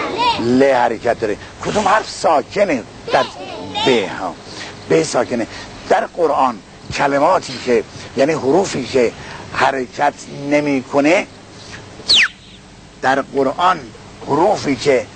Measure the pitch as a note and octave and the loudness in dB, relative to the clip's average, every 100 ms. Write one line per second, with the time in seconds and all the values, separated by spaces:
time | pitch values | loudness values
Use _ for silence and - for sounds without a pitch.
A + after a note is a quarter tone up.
0 | - A4+ B4 A#5 A#2 B2+ C#3 B2+ A#2+ G#2+ | -2 -2 0 0 2 4 6 4 2 0
1 | A#2+ G#2 A2 G2 - - - G#3 G3 G#3+ | -2 0 -2 -4 -10 -12 -4 0 2 2
2 | - - F#3+ D3 - G3 G3+ C3 F#2+ - | 0 -2 2 2 0 0 0 0 -4 -14
3 | - C#3+ B2+ - - - - - C3+ A#2+ | -2 0 0 -6 -14 -12 -10 -2 2 2
4 | F2+ - F#2 - - - - - - D#3+ | 0 -6 -8 -10 -14 -14 -14 -10 0 2
5 | D#3 C3+ A2+ A#2+ G#2 - - - - G3 | 2 0 0 -2 -4 -8 -16 -8 0 0
6 | A3+ F#3 D#3 C#3+ C3 G#2 - - - - | 0 0 2 4 2 0 -10 -18 -10 -2
7 | C#3+ C#3 D#3 F3+ - A#2+ A2+ A#2 - - | 0 4 4 2 0 -6 0 0 0 -8
8 | - - C#3+ D3 B2 E3+ F3+ D3 A2 B2+ | -8 0 0 2 2 2 2 -2 0 2
9 | A2+ - - - - - C3 C3+ B2 - | 2 0 -12 -16 -10 0 0 0 -4 -2
10 | D3 - - C#3+ C#3+ D3 D3 C3+ A#2+ C#3+ | -2 -2 -8 -10 0 0 2 -2 0 2
11 | D3 F3 - - - - - - - - | 4 2 0 -10 -20 -20 -18 -18 -18 -8
12 | - C6+ C6+ - - - - - - - | 2 2 2 -2 -20 -20 -20 -20 -20 -4
13 | B2+ C#3 G2+ B2+ C3 - F3+ E3+ A#2 - | 0 0 0 0 0 2 2 0 -4 -18
14 | - - - C#3+ G3+ F3+ D3+ B2+ D3 B2+ | -20 -14 -2 2 2 2 -2 0 2 2
15 | G#2 | 0